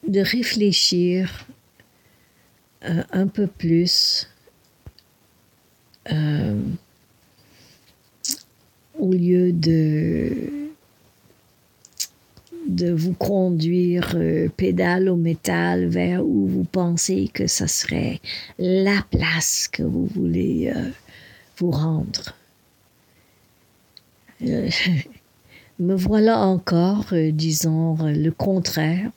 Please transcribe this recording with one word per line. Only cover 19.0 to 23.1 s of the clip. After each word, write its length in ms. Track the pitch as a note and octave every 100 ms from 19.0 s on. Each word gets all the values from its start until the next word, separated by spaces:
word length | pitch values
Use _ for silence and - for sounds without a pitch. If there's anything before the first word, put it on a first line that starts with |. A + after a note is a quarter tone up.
| -
place 580 | - D#3+ E3 - - -
que 140 | -
vous 240 | D#3+ E3 F3+
voulez, 680 | F#3 F3 E3+ - - -
euh, 160 | - - - - - - - - -
vous 120 | F3
rendre. 640 | D3 D#3 D#3+ B2 - - - _ _ _ _ _ _ _